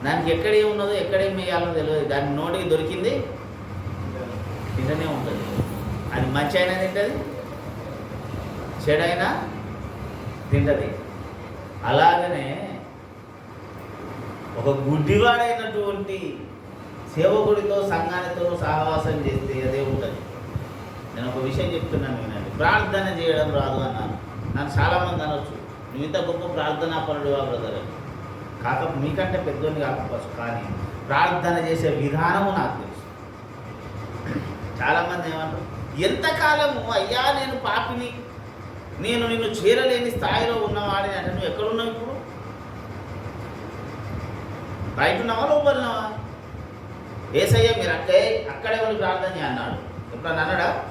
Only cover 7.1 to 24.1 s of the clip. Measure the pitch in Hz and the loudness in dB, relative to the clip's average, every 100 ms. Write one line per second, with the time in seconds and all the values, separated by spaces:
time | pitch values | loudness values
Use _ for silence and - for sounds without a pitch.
7.1 | 285 - - - - - - - - - | 0 -4 -6 -8 -8 -8 -8 -8 -8 -8
8.1 | - - - - - - - - 151 170 | -8 -6 -6 -6 -6 -8 -4 2 4 4
9.1 | 175 190 - - - - - - - - | 2 2 0 -4 -6 -8 -8 -8 -8 -8
10.1 | - - - - 143 143 143 - - - | -8 -8 -8 2 4 6 4 2 -4 -8
11.1 | - - - - - - - - 139 - | -10 -12 -12 -12 -12 -12 -6 2 8 8
12.1 | - 175 175 - - - - - - - | 8 2 0 -2 -4 -6 -8 -12 -16 -16
13.1 | - - - - - - - - - - | -16 -16 -16 -16 -14 -14 -12 -12 -10 -10
14.1 | - - - - - 131 139 131 156 147 | -8 -10 -10 -8 -2 2 2 2 2 4
15.1 | 208 240 240 233 233 226 208 202 202 196 | 6 6 6 4 0 -2 -2 -2 -2 -4
16.1 | 190 165 - - - - - - - - | -6 -6 -8 -12 -14 -16 -16 -14 -14 -8
17.1 | - 185 214 208 208 202 202 196 170 - | 4 6 6 6 4 4 2 2 2 0
18.1 | 180 180 175 175 170 151 156 156 156 156 | 0 -2 0 0 0 2 2 2 2 2
19.1 | 151 139 135 131 131 131 131 139 127 110 | 2 2 2 0 0 2 2 2 2 0
20.1 | - - - - - - - - - - | -4 -8 -10 -6 -6 -6 -10 -12 -12 -10
21.1 | 113 127 127 131 - 180 165 - - - | -6 -4 -2 0 0 0 0 0 0 0
22.1 | 120 117 - - - 160 196 185 196 190 | -2 -4 -6 -6 2 4 4 4 2 0
23.1 | 170 165 156 151 143 135 127 113 113 110 | 0 2 4 4 4 2 0 0 -2 -4